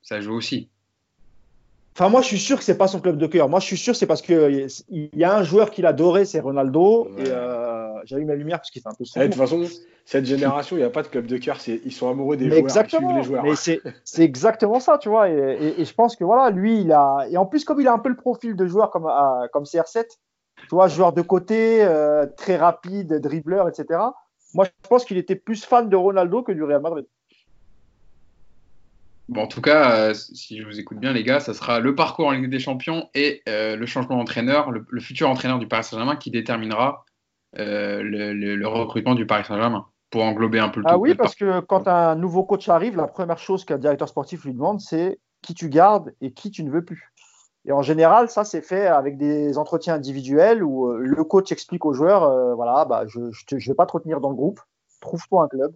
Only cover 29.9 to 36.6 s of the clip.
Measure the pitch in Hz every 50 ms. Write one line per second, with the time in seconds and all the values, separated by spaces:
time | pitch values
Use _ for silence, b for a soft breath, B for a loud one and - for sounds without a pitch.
29.9 | 117 110 110 110 107 107 - - - - - - 113 107 110 107 104 104 101 -
30.9 | 110 107 113 131 131 117 107 123 131 143 - - 107 - - - 120 117 113 135
31.9 | 135 139 160 - - - 160 143 135 131 131 127 131 131 131 143 131 127 - -
32.9 | 165 165 156 - _ 139 143 147 143 - _ 117 107 107 110 110 107 107 117 117
33.9 | - 135 127 - 131 123 117 113 - 120 117 127 139 147 147 135 120 110 - _
34.9 | 131 120 - - 135 131 156 139 131 127 - 127 131 127 113 - 113 113 113 -
35.9 | - 110 117 135 151 147 - - 117 117 113 120 120 113